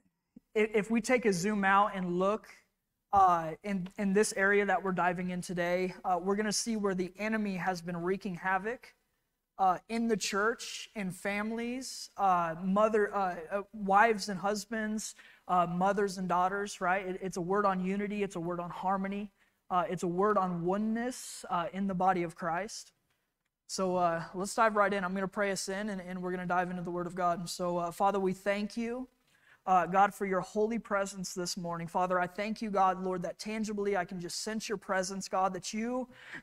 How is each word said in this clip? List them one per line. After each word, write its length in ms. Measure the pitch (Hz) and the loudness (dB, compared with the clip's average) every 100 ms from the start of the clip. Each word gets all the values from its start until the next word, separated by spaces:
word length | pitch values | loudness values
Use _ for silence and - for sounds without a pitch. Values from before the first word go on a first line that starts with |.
| _ _ _ - _ 220 214 | _ _ _ -20 _ 0 2
if 160 | 214 202 | 2 2
we 100 | 233 | 0
take 280 | 233 254 220 | 2 2 4
a 40 | |
zoom 320 | 180 202 208 | 2 0 2
out 280 | 196 196 208 | 4 6 4
and 240 | 196 180 175 | 0 -2 0
look, 300 | 190 220 - - _ _ _ _ - | 0 0 -6 -20 _ _ _ _ 0
uh, 380 | 202 185 170 160 160 208 | 6 6 6 0 -6 -4
in, 240 | 196 180 - | -4 -4 -2
in 160 | 196 | 2
this 200 | 196 214 190 | 4 2 2
area 280 | 196 202 202 | 4 4 4
that 160 | 180 | 0
we're 120 | 190 | 0
diving 380 | 180 175 180 180 | 0 0 0 -4
in 100 | 180 | -6
today, 520 | 175 175 175 180 185 - 190 | -6 -2 0 0 -2 -4 -2
uh, 120 | 180 | 0
we're 200 | 185 202 | 2 0
gonna 120 | 214 | 0
see 280 | 196 233 220 | -2 -2 0
where 180 | 196 185 | 0 0
the 160 | 180 - | -4 -4
enemy 380 | 214 220 208 185 | -4 -2 -2 -2
has 240 | 180 180 | -4 -4
been 160 | 170 175 | -6 -4
wreaking 380 | 175 190 208 170 | -2 -2 -4 -6
havoc, 580 | 185 190 208 254 - _ _ _ _ _ _ - | -2 -2 -2 -8 -12 _ _ _ _ _ _ 0
uh, 180 | 190 170 - | 2 2 -2
in 180 | 226 233 | -2 0
the 80 | 214 | 0
church, 760 | - 202 214 247 - - - 226 | 0 2 0 0 -8 -12 -12 -6
in 160 | 190 | -6
families, 1000 | 180 202 202 214 226 233 254 254 - - - | -4 -4 -2 -2 -4 -4 -6 -8 -12 -12 0
uh, 400 | 196 175 170 160 | 2 4 2 -2
mother, 500 | 190 202 220 214 202 | 0 4 6 4 2
uh, 220 | 202 190 175 156 | 0 -2 -4 -6
uh, 100 | 202 196 | -6 -6
wives 560 | 220 190 196 233 214 196 | -6 4 6 6 4 -2
and 100 | 190 | -2
husbands, 760 | 196 208 - 226 214 214 - - - - - | -2 -2 -4 -6 -4 -4 -6 -14 -20 -18 0
uh, 180 | 180 170 | 2 2
mothers 500 | 175 196 202 202 185 | 2 2 2 0 -2
and 100 | 185 | 0
daughters, 500 | 175 185 202 208 - | 2 2 0 -6 -4
right? 260 | 180 185 190 | 0 0 0
It, 140 | 185 | -6
it's 140 | 190 185 | -6 -4
a 60 | |
word 240 | 175 202 202 | 0 2 2
on 180 | 185 | 2
unity. 400 | 185 202 202 208 | 0 -2 -2 -2
It's 140 | 190 180 | -4 -4
a 20 | |
word 220 | 165 175 | -6 -4
on 80 | 175 | -6
harmony. 600 | - 185 196 190 202 208 _ _ _ - | -4 -2 0 -2 -6 -8 _ _ _ -2
Uh, 140 | 180 160 | 0 0
it's 140 | 175 | -2
a 40 | 175 | -2
word 300 | 175 208 196 | 2 4 4
on 260 | 185 175 | 2 0
oneness, 800 | 170 202 220 226 247 254 - - - | 0 0 0 -2 -4 -6 -12 -14 -4
uh, 160 | 180 165 | -2 -2
in 140 | 185 196 | -2 -2
the 60 | |
body 300 | 185 185 180 | 2 4 4
of 140 | 170 - | 0 -4
Christ. 560 | 170 170 214 - - _ _ _ _ _ _ _ - | -4 -4 -4 -10 -16 _ _ _ _ _ _ _ -12
So, 300 | - 185 180 | -2 0 2
uh, 260 | 175 165 160 | 2 2 -4
let's 220 | 185 202 - | -6 -4 2
dive 220 | 226 208 | 4 6
right 160 | 196 | 4
in. 100 | 202 | 2
I'm 100 | 180 | -2
gonna 140 | 196 190 | -2 -4
pray 240 | 220 202 | -2 -2
us 160 | 185 - | -2 -4
in, 220 | 190 220 | -6 -4
and, 100 | 190 | -6
and 220 | 180 185 | -8 -6
we're 100 | 180 | -4
gonna 140 | 180 180 | -4 0
dive 240 | 180 180 | 0 0
into 120 | 180 | -4
the 100 | 175 | -4
Word 160 | 175 175 | -4 -4
of 80 | 180 | 0
God. 240 | 180 175 | 0 0
And 100 | 170 | -4
so, 260 | - 180 175 | -4 -2 -2
uh, 160 | 170 | -4
Father, 300 | - 196 196 | 2 2 2
we 100 | 190 | 0
thank 460 | 190 202 202 208 - | -2 -2 -2 -2 -6
you, 320 | 233 247 254 _ _ _ _ _ - | -6 -6 -10 _ _ _ _ _ 2
uh, 180 | 185 165 | 4 4
God, 260 | 190 202 | 4 4
for 140 | - 196 | 4 -2
your 160 | 185 | -2
holy 380 | 170 208 220 226 | -2 0 0 0
presence 560 | - 202 196 196 180 185 | -2 -2 0 -4 -8 -6
this 200 | 175 - | -6 -4
morning. 300 | 170 170 170 | -6 -6 -4
Father, 340 | 196 180 180 | 0 2 2
I 60 | 180 | 0
thank 380 | - 208 214 | -2 -6 -4
you, 80 | 220 | -2
God, 320 | 196 190 180 | 4 4 2
Lord, 180 | 185 185 | -2 -2
that 160 | 170 - | -4 -8
tangibly 580 | 214 220 214 208 202 196 | -8 -6 -4 -2 0 0
I 100 | 175 | -2
can 140 | 185 | -6
just 220 | 170 - | -8 -6
sense 260 | 214 220 - | -6 -6 -4
your 120 | 196 | -8
presence, 480 | - 190 185 196 - | -2 -2 0 -4 -4
God, 260 | 190 190 | 0 0
that 180 | 185 - | -2 -6
you, 360 | 214 226 254 247 - - - | -6 -4 -4 -6 -12 -16 -14